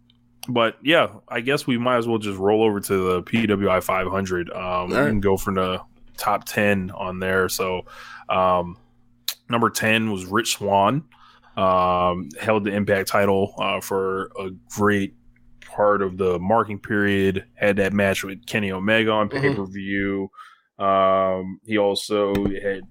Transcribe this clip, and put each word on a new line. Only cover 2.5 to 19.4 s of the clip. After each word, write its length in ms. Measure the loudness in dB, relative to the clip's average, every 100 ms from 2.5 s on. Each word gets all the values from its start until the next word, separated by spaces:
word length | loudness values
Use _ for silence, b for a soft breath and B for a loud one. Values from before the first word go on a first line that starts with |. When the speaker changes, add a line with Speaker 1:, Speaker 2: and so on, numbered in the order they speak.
| 4
Speaker 1:
over 160 | 4 2
to 160 | 0 0
the 260 | 2 0
P 240 | 0 0 2
W 240 | 2 2
I 100 | 0
five 280 | 0 -2 -2
hundred, 420 | -2 -2 -4 -6
um, 80 | -8
Speaker 2:
All 260 | -4 -4 -2
right. 200 | 0 2
Speaker 1:
and 140 | 2
go 140 | 2 0
from 180 | 0
the 260 | -2 -2 -4 -10 _ -18 -6
top 280 | -2 -2
ten 460 | -2 0 2 2 -2
on 280 | -8 -8 -4
there. 280 | 0 0 0
So, 340 | -2 -4 -4 -8 B B B -4
um, 480 | 2 4 2 0 -10 _ _ _ _ -12 -10 -4
number 220 | 0 0
ten 400 | 2 0 2 0
was 160 | -4 -2
Rich 300 | -2 -2 -4
Swann, 480 | 2 4 4 2 -4 b b b b -2
um, 720 | 2 4 2 2 2 0 -6 -6
held 260 | -2 0
the 100 | 0
Impact 340 | -2 0 0 0
title, 460 | 2 2 2 0 -2
uh, 220 | -4 -4
for 500 | -4 -2 -2 -4 -8 -10
a 120 | -12 -12 -12 0
great 380 | 2 2 -2 -10 -20 -20 -20 -20 -10
part 360 | 0 2 2
of 160 | -2 -2
the 200 | -2 -2
marking 400 | 0 0 0 -6
period, 640 | -4 0 2 2 0 -2 -8
had 220 | -2 0 2
that 160 | 0
match 280 | 2 2 0
with 200 | -6 -12 -6
Kenny 240 | -4 -4
Omega 400 | -2 0 2 2
on 160 | 2 0
Speaker 2:
Mm-hmm. 100 | 0